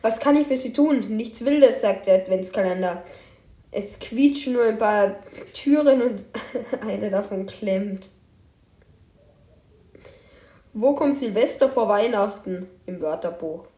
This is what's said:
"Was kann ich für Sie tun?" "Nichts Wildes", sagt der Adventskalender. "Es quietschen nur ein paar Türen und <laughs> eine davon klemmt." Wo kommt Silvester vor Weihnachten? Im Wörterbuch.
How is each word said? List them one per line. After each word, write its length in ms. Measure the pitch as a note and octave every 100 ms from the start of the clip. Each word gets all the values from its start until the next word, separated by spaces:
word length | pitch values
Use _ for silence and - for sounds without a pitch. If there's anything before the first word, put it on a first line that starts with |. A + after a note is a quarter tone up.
"Was 180 | A3+ A3+
kann 180 | C#4+ D4
ich 100 | D4
für 80 | C4
Sie 160 | B3+
tun?" 300 | - D4+ C4+ G3
"Nichts 340 | A3 A#3 -
Wildes", 380 | A#3+ D4 C4 -
sagt 260 | G#3+ F#3+ -
der 80 | F#3+
Adventskalender. 880 | F#3 F#3+ F#3 G#3 F#3+ F3+ F3+ F3 - - - - _ - _
"Es 280 | - G3+ -
quietschen 540 | - A3+ C#4+ C#4 C4
nur 100 | B3 A3+
ein 120 | G#3+
paar 380 | G#3+ G#3 G3+ G3+ - - -
Türen 500 | - C#4+ D4 D4 C4
und 220 | A#3+ G3+ - A3 -
<laughs> 340 | A#3 - B3 A3
eine 220 | G3 G#3
davon 360 | F#3+ G3+ G3 G3
klemmt." 640 | - G#3 F#3+ G3+ F#3+ - _ _ _ _ _ _ _ _ _ _ _ _ _ _ _ _ _ _ - - - _ - _ _ _
Wo 220 | G#3+ B3 C#4+
kommt 220 | C#4+ C#4
Silvester 500 | A#3 G3+ B3 - C4
vor 200 | B3+ G#3+
Weihnachten? 760 | G3+ A#3 A3 G3+ - - F3+ F#3 - -
Im 160 | F3+
Wörterbuch. 680 | D#3 E3 F3 E3 D#3+ D#3+ -